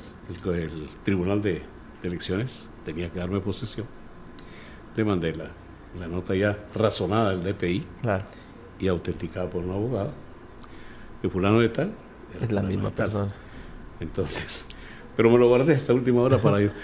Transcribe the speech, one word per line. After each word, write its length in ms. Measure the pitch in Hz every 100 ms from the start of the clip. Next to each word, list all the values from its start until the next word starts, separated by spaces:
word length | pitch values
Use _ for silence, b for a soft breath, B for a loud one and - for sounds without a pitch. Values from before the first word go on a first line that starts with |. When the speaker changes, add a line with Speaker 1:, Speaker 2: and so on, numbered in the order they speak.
| - - - 87 98
Speaker 1:
el, 80 | 87
el 300 | 80 80 73 -
Tribunal 380 | - 98 87 104
de, 100 | 101 78 - - - -
de 60 | 90
Elecciones, 640 | 87 - 92 127 - - - -
tenía 240 | 78 87
que 80 | 92
darme 220 | 90 98
posesión, 460 | 98 95 110 - 101 - - - - - B B B B - -
le 80 |
mandé 300 | 107 95 82
la, 140 | 78 76 - - - - 92
la 80 | 85
nota 260 | 90 -
ya 220 | 95 104 104 -
razonada 580 | 104 107 - 92 110 107
del 100 | 95
D 80 | 87
P 160 | 101 87
I 160 | 90 - -
Speaker 2:
Claro. 240 | 117 95 - B B B - -
Speaker 1:
y 80 | 95
autenticada 600 | 85 90 82 85 - 90
por 120 | 90
un 80 | 90
abogado, 380 | 98 113 113 104 143 - - - - B B B B B -
de 60 | 95
fulano 320 | 92 95 110
de 80 | 113
tal, 240 | 113 175 - - - -
era 20 | -
Speaker 2:
Es 40 |
la 60 | 117 101
Speaker 1:
fulano 60 | 98
Speaker 2:
misma 200 | 95 101
Speaker 1:
de 60 | -
tal. 80 | 104
Speaker 2:
persona. 260 | 104 101 - B B B B - -
Speaker 1:
Entonces, 680 | 80 - 78 - - - - B B B B -
pero 140 | 113
me 80 | 120
lo 80 | 120
guardé 280 | 123 139
hasta 180 | 139 -
última 300 | 123 123 120
hora 160 | 123 107
para 220 | 107 101
yo, 100 | 104 B